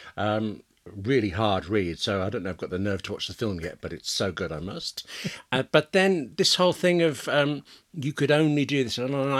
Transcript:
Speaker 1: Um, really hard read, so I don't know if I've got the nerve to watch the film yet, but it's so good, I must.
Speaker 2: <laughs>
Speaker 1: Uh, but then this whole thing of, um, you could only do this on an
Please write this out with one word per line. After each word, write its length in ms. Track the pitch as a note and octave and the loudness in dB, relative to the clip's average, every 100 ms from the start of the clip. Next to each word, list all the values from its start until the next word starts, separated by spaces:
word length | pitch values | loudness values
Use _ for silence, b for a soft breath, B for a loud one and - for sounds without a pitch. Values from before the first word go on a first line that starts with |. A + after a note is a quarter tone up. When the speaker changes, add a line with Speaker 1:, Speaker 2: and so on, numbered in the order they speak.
| B - | B -4
Speaker 1:
Um, 460 | G#2 G#2+ A2 F#2+ - _ - | 0 0 -2 -6 -14 _ -16
really 420 | G2 G#2 C3+ G#2 | -6 0 2 2
hard 380 | F2 A2 F#2 F#2 | 0 2 2 0
read, 320 | G#2+ F2 D#2 | 0 0 -2
so 240 | - G2 | -2 -2
I 60 | F#2+ | -2
don't 100 | A2+ | -4
know 80 | F#2 | -6
if 60 | F2 | -6
I've 60 | |
got 80 | - | -6
the 80 | F#2 | -2
nerve 240 | G2+ F#2+ | -2 -2
to 80 | - | -6
watch 160 | G2 - | -8 -8
the 80 | - | -6
film 260 | A2 F2 | -4 -4
yet, 160 | E2 - | -8 -10
but 120 | - | -12
it's 180 | E2 - | -10 -6
so 200 | - G2 | -4 -4
good, 200 | E2+ E2 | -4 -6
I 80 | D#2 | -6
must. 460 | F2+ E2+ - - - - | -8 -8 -10 -10 -12 -10
Speaker 2:
<laughs> 280 | - - - | -10 -10 -4
Speaker 1:
Uh, 120 | - A3+ | -4 2
but 200 | D#3 - | 2 4
then 400 | F#3+ F#3+ F3+ A#2 - | 4 4 2 -2 0
this 180 | F#3 - | 2 4
whole 160 | F3+ | 2
thing 280 | - F3+ F3 | 4 2 4
of, 260 | E3 C3+ - | 2 0 0
um, 340 | C#3+ C#3+ C#3+ B B _ | 2 2 0 B B _
you 200 | E3+ C#3 | -6 -4
could 180 | - C#3+ | 0 4
only 320 | D3+ D#3 D3 C3+ | 4 4 4 2
do 180 | C#3+ A#2 | 0 0
this 120 | - | -2
on 160 | B2+ | -2
an 140 | C#3 C3+ | -2 0